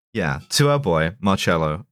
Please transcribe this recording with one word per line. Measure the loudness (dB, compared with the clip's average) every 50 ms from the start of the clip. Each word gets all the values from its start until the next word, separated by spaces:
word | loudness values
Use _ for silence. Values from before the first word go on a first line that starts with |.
| _ _ -6
Yeah, | -4 -2 -2 -4 -6 -6 -4
to | 0 2 2 2
our | 2 2
boy, | 0 0 0 2 0 0 -2 -2
Marcello, | 0 0 0 0 0 0 0 2 0 0 -2 -4 -8 -10